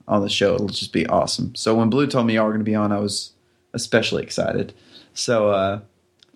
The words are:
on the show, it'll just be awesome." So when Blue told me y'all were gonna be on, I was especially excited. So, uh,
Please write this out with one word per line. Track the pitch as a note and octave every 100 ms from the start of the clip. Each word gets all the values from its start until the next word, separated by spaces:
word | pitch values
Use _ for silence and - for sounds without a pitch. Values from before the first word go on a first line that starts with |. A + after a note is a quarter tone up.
| -
on | G#2
the | G2+
show, | - G2+ F2+
it'll | -
just | - -
be | - -
awesome." | F2+ D2 - -
So | - -
when | A2+ A2+
Blue | A#2+ C#3+
told | C3+ A#2
me |
y'all | A2
were | A2
gonna | G#2+
be | G#2+
on, | G#2+ G#2
I | G2+
was | G#2 - - _ _ _ _
especially | - - A#2 G#2+ -
excited. | - - - - - - _ - -
So, | - - A#2 G#2
uh, | G2 F#2+ G2+ G#2 _ _ _ _